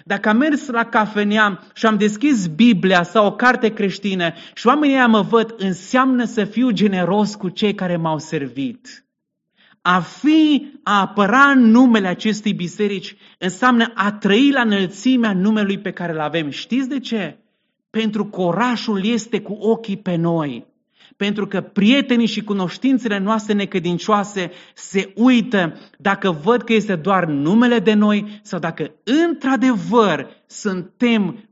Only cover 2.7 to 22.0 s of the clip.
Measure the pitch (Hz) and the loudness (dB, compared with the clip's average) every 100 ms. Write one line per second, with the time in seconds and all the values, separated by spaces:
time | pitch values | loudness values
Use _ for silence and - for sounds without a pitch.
2.7 | 196 190 185 175 220 202 202 247 240 220 | 4 4 2 2 2 2 2 0 2 0
3.7 | 214 202 170 208 190 170 160 - - 226 | -2 -4 -4 -4 -2 -4 -6 -14 -2 2
4.7 | 294 294 269 240 226 208 226 220 - 190 | 2 2 4 4 4 2 0 0 -4 -6
5.7 | 175 - 254 262 254 226 - 202 - 254 | -6 -2 0 2 0 -2 -4 -4 -2 0
6.7 | 185 208 185 175 208 208 - 185 170 208 | 2 0 0 0 0 -2 -4 -8 -4 -4
7.7 | 202 185 175 165 156 151 160 135 120 131 | -2 -4 -2 -2 -4 -6 -8 -6 -8 -8
8.7 | 113 - - _ _ _ _ _ _ _ | -10 -18 -20 _ _ _ _ _ _ _
9.7 | _ 175 185 165 - 285 311 302 285 - | _ 0 0 -2 -4 2 4 4 2 -2
10.7 | - - 202 190 - 196 247 285 269 226 | -10 -2 0 0 0 2 6 6 6 6
11.7 | 226 262 226 190 175 220 214 214 202 175 | 6 6 4 2 -2 -2 -2 -4 -4 -6
12.7 | - 208 196 - - - _ 185 185 254 | -4 -4 -4 -10 -18 -20 _ -8 -2 2
13.7 | 240 226 226 196 208 202 202 277 277 233 | 2 0 -2 -4 -2 2 4 4 2 0
14.7 | 202 185 - 254 254 226 185 196 214 196 | 0 -2 -2 0 2 2 0 0 0 0
15.7 | 196 196 180 175 160 151 165 151 131 - | -4 -8 -8 -6 -4 -4 -4 -6 -8 -6
16.7 | 247 262 285 - 226 165 - _ _ _ | -4 -4 -6 -6 -6 -6 -12 _ _ _
17.7 | _ _ 220 220 208 208 185 180 226 247 | _ _ -4 -4 -4 -6 -4 -2 0 -2
18.7 | 233 - 202 202 240 - 208 - 208 202 | -4 -4 -4 -2 -4 -4 -8 -6 -6 -2
19.7 | 226 214 196 190 170 165 165 147 117 - | -2 -4 -8 -4 -2 -2 -2 -4 -8 -14
20.7 | _ _ _ _ - 202 208 202 190 - | _ _ _ _ -8 -6 -4 -4 -6 -6
21.7 | - 202 277 | 0 4 4